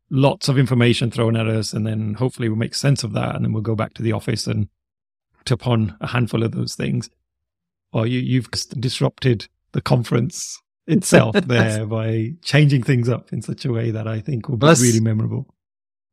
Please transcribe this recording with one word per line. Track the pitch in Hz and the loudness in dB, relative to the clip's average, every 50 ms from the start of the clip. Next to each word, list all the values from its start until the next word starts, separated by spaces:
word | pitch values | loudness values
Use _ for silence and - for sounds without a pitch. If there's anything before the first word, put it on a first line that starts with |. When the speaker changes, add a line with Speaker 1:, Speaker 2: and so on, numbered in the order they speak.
| _ - | _ -4
Speaker 1:
lots | 147 135 139 139 - - - 147 | 0 2 2 2 2 0 -2 0
of | 135 135 | 2 2
information | 131 - 131 120 120 120 110 - 123 113 | 2 2 4 4 4 4 4 2 0 -4
thrown | - 120 117 113 117 | -2 0 0 0 0
at | 113 113 | 0 0
us. | 113 110 110 107 - | 0 -2 -2 -4 -4
And | - - 107 | -4 -4 -4
then | 110 110 110 110 107 104 | -2 -4 -4 -4 -4 -4
hopefully | 107 127 127 - - 120 113 | -2 -4 -4 -4 -4 -4 -2
we'll | 110 113 | -2 -2
make | 117 - - | -4 -4 -4
sense | - - 139 139 - | -2 0 0 0 0
of | - 107 107 | -2 -4 -4
that. | 120 120 120 - | -4 -4 -4 -4
And | - 117 | -4 -2
then | 120 110 | -2 -2
we'll | 107 | -2
go | 104 113 110 | -2 -4 -2
back | 104 110 - _ | -4 -4 -6 _
to | - | -4
the | 107 113 | -2 -2
office | 107 101 - 123 120 - - | -2 -2 -2 -4 -4 -4 -4
and | 120 113 107 104 - _ _ _ _ _ _ _ _ _ _ _ _ _ _ - | -4 -2 -4 -4 -6 _ _ _ _ _ _ _ _ _ _ _ _ _ _ -4
tap | - 127 - - | -4 -4 -2 0
on | 127 120 113 107 - - - | 0 0 0 0 -2 -4 -8
a | - - | -10 -4
handful | 123 123 120 - - 113 | -2 -2 -2 0 -2 -2
of | 117 113 | -2 -2
those | - 123 120 120 - | -2 -4 -6 -6 -6
things. | - - 139 135 123 - - _ _ _ _ _ _ _ _ _ _ _ _ _ _ _ _ | -6 -4 -4 -4 -4 -6 -8 _ _ _ _ _ _ _ _ _ _ _ _ _ _ _ _
Or | - 117 113 | -4 -2 -2
you, | 123 127 127 | 0 -2 -2
you've | 131 131 127 131 113 - | -2 0 0 -2 -2 -4
just | - - - - - 143 | -8 -10 -10 -8 -8 -6
disrupted | 117 127 - - 135 135 - - - 131 117 98 - - _ _ _ _ | -6 -4 -2 -2 -2 -4 -2 0 0 0 0 0 -4 -12 _ _ _ _
the | - - | -6 -4
conference | - - 143 127 113 - - 123 127 - - - - - - - _ _ _ _ - | 0 2 2 2 2 0 0 0 0 -2 -6 -10 -12 -12 -14 -18 _ _ _ _ -2
itself | - 160 - - - - 147 113 113 110 | 0 0 0 2 6 6 6 6 6 2
Speaker 2:
<laughs> | 202 - | 0 2
Speaker 1:
there | 127 123 113 110 110 107 110 113 | 2 2 2 2 2 0 -2 -4
by | 104 113 113 110 110 110 113 110 117 160 - | -4 -4 -2 -2 0 0 0 -2 -4 -6 -10
changing | - - - 147 151 139 143 131 | -6 2 4 6 6 6 4 2
things | 110 - 135 120 117 123 | 2 2 2 2 2 0
up | 117 - - - | -2 -2 -6 -8
in | - 123 | -10 -8
such | - - 117 - - | -8 -8 -10 -6 -4
a | 131 | -4
way | 117 113 117 117 | -2 -2 -2 -2
that | 107 110 113 | -4 -4 -6
I | 110 113 110 | -6 -6 -6
think | - 160 139 113 - - | -6 -6 -6 -6 -4 -4
will | 131 107 | -2 4
be | 135 | 6
Speaker 2:
That's | 156 165 127 | 6 8 8
Speaker 1:
really | 123 120 113 113 | 6 4 4 4
memorable. | 110 113 110 110 110 113 110 123 135 _ _ _ _ _ _ _ _ _ _ _ _ _ | 2 2 0 0 -2 -2 -4 -6 -8 _ _ _ _ _ _ _ _ _ _ _ _ _